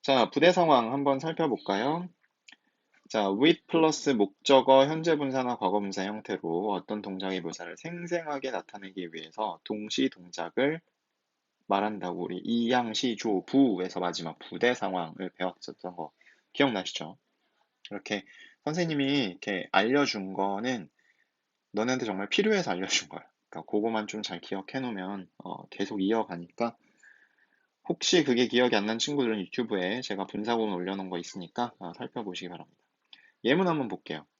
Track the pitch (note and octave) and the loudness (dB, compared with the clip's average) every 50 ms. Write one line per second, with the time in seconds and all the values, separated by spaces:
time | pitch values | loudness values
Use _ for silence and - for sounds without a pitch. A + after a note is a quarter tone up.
0 | - - C3+ B2+ A2+ - - C#3+ D3 F3 F3+ F3+ E3+ D#3+ D3 B2 A#2 A2 C3 C#3 | 2 4 4 4 4 4 4 6 6 6 6 6 6 6 6 6 6 2 -2 0
1 | C#3 C#3+ C3+ C3+ D3 E3 D#3+ - E3 D3 A2+ - - - G2 G2 A2+ C#3 D#3 E3+ | 2 2 2 2 0 -4 -2 0 0 0 0 -2 0 -2 0 0 0 0 -2 -2
2 | F3+ F3+ _ _ _ _ _ _ _ - - _ _ _ _ _ _ _ _ _ | -6 -10 _ _ _ _ _ _ _ -20 -20 _ _ _ _ _ _ _ _ _
3 | _ _ - A2+ G#2 G2 G2 G#2 C3+ D#3+ F3 - _ _ - E3 D#3+ D#3+ D3+ - | _ _ 0 0 2 2 2 4 6 4 4 4 _ _ 2 4 4 4 2 2
4 | - D3 C3+ A2 G2+ G2 - _ _ - C#3 C3+ A#2+ C3 C3+ C3+ C3+ C#3+ D#3+ D#3+ | 0 0 4 4 2 0 0 _ _ 8 8 8 10 8 8 8 8 6 2 -2
5 | D#3+ E3 D#3+ D3+ D3 C3+ C3 C3+ B2+ B2 B2 - G#2+ F#2 F#2+ G#2 G2+ G2 F#2+ G2+ | 2 2 2 2 2 0 0 0 0 -2 -2 0 0 2 2 2 0 -2 -4 -4
6 | F#2+ G2+ G#2 G#2+ - - G#2 - - E2+ E2 F2 G2+ G#2+ G2+ F2+ - - A2 G#2 | -4 -4 -4 -8 -6 -6 -6 -4 -2 -2 -2 0 0 0 -2 -4 -4 -6 -6 -6
7 | G2+ G#2 F#2+ F#2 G2 F#2+ F#2+ F#2 E2+ E2+ D#2+ - F2 E2+ - - - D#3+ F3 F3 | -6 -8 -8 -6 -4 -4 -4 -4 -4 -6 -10 -8 -12 -12 -14 -12 -12 -12 -10 -10
8 | F3 E3+ F3 E3+ E3 D3+ D3 C#3 C3 C3 A#2+ F#2 - - - G2+ G2 F#2+ F#2+ G2 | -6 -4 -4 -4 -4 -4 -6 -6 -6 -6 -6 -6 -8 -10 -16 -16 -16 -12 -10 -8
9 | F2+ E2 D#2+ D#2+ D#2 D#2+ E2 - G#2+ G#2 E2+ D#2+ _ - A2 G#2+ G#2+ G#2 - - | -10 -8 -10 -12 -14 -12 -6 -6 -4 -4 -6 -8 _ -8 -8 -6 -6 -6 -2 0
10 | C3+ C3 - - F2 F2+ - - E2+ E2+ _ - C3 C#3+ D#3 E3 _ _ _ _ | 0 0 -2 -6 -20 -14 -8 -8 -8 -4 _ 0 0 0 0 -4 _ _ _ _
11 | _ _ _ _ _ _ _ _ _ _ _ _ _ - G2 G2 G#2 G#2+ G#2+ G2 | _ _ _ _ _ _ _ _ _ _ _ _ _ 0 0 0 0 0 -4 -4
12 | F#2 F2+ F2 F2 F2 - F2+ - - - A#2 A#2 A#2 A2+ B2 B2+ A#2+ A2+ - - | -6 -6 -4 -4 -6 -6 -6 -8 -4 -2 0 0 2 2 2 2 0 0 -2 -2
13 | - B2 A2+ - - A2+ G#2 F#2 - - - C3+ C#3 B2+ G2+ F2 F#2 F#2 - F2+ | -2 -2 -2 -2 0 0 0 0 0 2 4 6 6 6 4 0 -2 -4 -2 -2
14 | F2+ F2 E2 - E2+ D#2+ D#2+ _ - - A2 - A#2 B2 B2 - G#2+ F#2+ F#2 F2+ | -2 -2 -2 -4 -8 -8 -10 _ -14 -12 -2 2 2 2 2 2 -2 -2 -2 -2
15 | E2+ E2 E2+ - F#2+ F2 _ - F2+ F#2 F2+ _ - - - _ - F2+ F2 E2+ | -4 -6 -8 -8 -10 -10 _ -4 -4 -4 -4 _ -16 -16 -16 _ -12 -12 -10 -10
16 | D#2+ D2+ _ _ _ - _ _ _ _ _ - C#3+ C3+ A2+ G2 F2+ - - - | -12 -12 _ _ _ -20 _ _ _ _ _ 2 2 2 2 -2 -6 -6 -8 -8
17 | - D#2+ - _ _ _ _ _ _ _ _ _ _ _ _ _ _ - G2+ G2 | -10 -10 -14 _ _ _ _ _ _ _ _ _ _ _ _ _ _ -12 -12 -12
18 | - - G#2+ G2+ - - - - - - _ _ _ D3 D#3 F3 F3 E3 D#3 C#3+ | -6 -4 -6 -6 -6 -10 -20 -20 -20 -20 _ _ _ -4 -2 0 0 0 2 0
19 | C#3 C3+ C#3+ C#3+ B2+ F#2+ F2 - - G#2 G2+ F2+ - - - F#2+ G2+ A#2 C3 C#3+ | 2 2 2 2 0 0 -4 -6 -6 -4 -4 -4 -4 2 2 4 4 6 4 4
20 | C#3+ A2+ A2 G#2+ F#2+ F#2+ F#2+ F#2+ F#2+ G2+ G2+ G2+ A2+ B2+ B2+ A2+ E2+ - _ _ | 4 2 0 -4 -6 -6 -2 -2 -2 0 -2 -2 -2 -4 -4 -4 -6 -12 _ _
21 | _ _ _ _ _ _ _ _ _ _ _ _ _ _ - G#2 A3 B3 C4 B2+ | _ _ _ _ _ _ _ _ _ _ _ _ _ _ -4 -2 0 0 0 0
22 | B2 A2 F#2+ F#2+ G2+ - - - G3 A3 G#3+ G3 F3 - F#2 F2 F#2+ F#2 - - | -2 -4 -4 -4 -4 0 0 2 4 4 2 2 0 -2 -2 -4 -2 -2 -2 -2
23 | - - D2 - - _ _ _ _ _ - E2 D#2+ - - G#2 G#2 A2+ A2+ A2 | -2 -4 -14 -16 -16 _ _ _ _ _ -14 -14 -8 -2 -2 0 0 2 0 -2
24 | G#2+ G#2+ - G#2+ G#2 - G2 E2+ - - G2+ G2 F#2+ - - C3+ C3 B2 A2 G2 | -4 -4 -8 -8 -8 -8 -8 -10 -8 -6 -6 -6 -6 -6 -6 -6 -6 -4 -6 -6
25 | F#2 F#2+ G2+ G2 F2+ - _ _ - F#2 - - - _ - - G2 - A2 G2+ | -6 -6 -8 -10 -12 -14 _ _ -12 -12 -12 -12 -12 _ -6 -6 -6 -4 -2 -2
26 | F#2+ G2 A2+ A2+ G#2+ - F2+ E2+ F2 E2+ _ - A#2 A#2 A2+ _ _ _ _ _ | 0 2 2 2 0 -2 -6 -10 -12 -14 _ -4 -4 -4 -4 _ _ _ _ _
27 | _ - - _ _ _ _ _ _ _ _ _ _ _ _ _ _ - F3 _ | _ -20 -20 _ _ _ _ _ _ _ _ _ _ _ _ _ _ -8 -6 _
28 | - - - F3 C#3+ C3+ B2 A#2 B2+ A2+ - A#2+ B2 B2 A2+ G#2 G2 G#2+ A2+ A2+ | 0 4 4 4 6 4 4 4 4 4 4 4 4 4 4 2 2 0 -2 -2
29 | - C#3 D3 C#3+ B2+ A2+ A2 G#2 F#2 - - - A#2+ A2+ A2 F#2+ F2+ F#2 G#2+ B2+ | -2 -2 0 0 0 0 0 -2 -4 -6 -4 -4 -2 -2 -2 -2 0 -2 -2 -4
30 | B2 - G#2 F#2+ F#2+ - - G#2+ G#2 A#2 A#2 A2+ A2 G#2+ F#2+ F2+ F2+ F#2 G2 G2 | -4 -6 -6 -6 -6 -6 -6 -6 -2 0 0 0 0 0 -2 -4 -4 -4 -4 -6
31 | F#2+ F#2 F#2 E2+ E2 - - G2 F2+ E2+ _ - A#2+ A#2 - _ F#2 F2 F2 - | -6 -6 -6 -8 -8 -8 -12 -12 -12 -10 _ -4 -4 -4 -6 _ -14 -14 -12 -12
32 | B2+ A2+ _ C3 A2 G2+ F2+ F2 F#2+ F2 F2 E2 D#2 _ _ _ _ _ _ _ | -12 -10 _ -8 -8 -8 -10 -10 -12 -12 -14 -14 -18 _ _ _ _ _ _ _
33 | _ _ - - _ _ _ _ - A2+ C#3 F3 F#3+ F3+ D#3+ D3+ C3 A2 F#2+ - | _ _ -20 -20 _ _ _ _ 2 4 4 4 4 2 2 0 -2 -4 -6 -10
34 | _ - E2 D#2 D2 _ _ _ | _ -10 -10 -10 -10 _ _ _